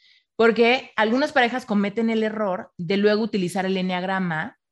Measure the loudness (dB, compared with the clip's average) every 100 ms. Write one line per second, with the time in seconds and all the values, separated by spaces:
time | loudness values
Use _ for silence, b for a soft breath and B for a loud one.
0 | b b b 0 2 4 2 2 -2 -2
1 | 0 2 0 2 0 -2 -2 -2 0 -2
2 | -2 0 -2 -2 -4 -4 -8 -10 -2 2
3 | 2 2 0 -2 -2 -2 -2 -2 -2 -2
4 | -2 -2 -2 -4 -6 -12 _